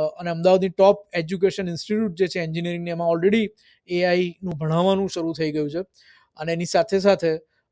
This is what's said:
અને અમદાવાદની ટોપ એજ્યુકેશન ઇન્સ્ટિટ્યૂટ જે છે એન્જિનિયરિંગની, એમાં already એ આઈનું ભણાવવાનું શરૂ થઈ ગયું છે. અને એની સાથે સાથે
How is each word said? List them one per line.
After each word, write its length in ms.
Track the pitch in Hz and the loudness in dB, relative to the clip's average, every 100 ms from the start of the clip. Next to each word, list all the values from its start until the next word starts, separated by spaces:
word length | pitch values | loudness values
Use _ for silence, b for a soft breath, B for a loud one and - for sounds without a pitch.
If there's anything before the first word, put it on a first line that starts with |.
| 156 - | -2 -4
અને 120 | 175 | -8
અમદાવાદની 380 | 165 180 185 190 | 0 4 4 2
ટોપ 400 | 175 196 202 - | 4 4 4 -2
એજ્યુકેશન 540 | 175 160 185 190 - 180 | -6 -6 -2 -2 -2 -6
ઇન્સ્ટિટ્યૂટ 460 | 165 - 214 220 | -8 -4 -2 -2
જે 140 | 165 185 | 0 -2
છે 120 | 185 | -2
એન્જિનિયરિંગની, 500 | 160 165 175 175 170 | -6 -4 -4 -6 -6
એમાં 180 | 170 170 | -4 0
already 400 | 170 185 226 208 - b b - | 2 4 2 0 -6 b b -6
એ 180 | 180 | 0
આઈનું 500 | 180 180 180 170 185 | 2 2 0 -4 -8
ભણાવવાનું 540 | 156 156 165 185 196 196 | -6 0 2 2 2 0
શરૂ 240 | 180 165 | -4 -4
થઈ 200 | 156 156 | -2 -2
ગયું 180 | 151 147 | -2 -2
છે. 100 | 160 190 _ b b b - | -4 -8 _ b b b -10
અને 160 | 156 | -4
એની 120 | 170 | -4
સાથે 340 | 175 175 220 196 | 0 0 2 2
સાથે 400 | 196 185 165 160 - _ _ | 4 2 2 -4 -6 _ _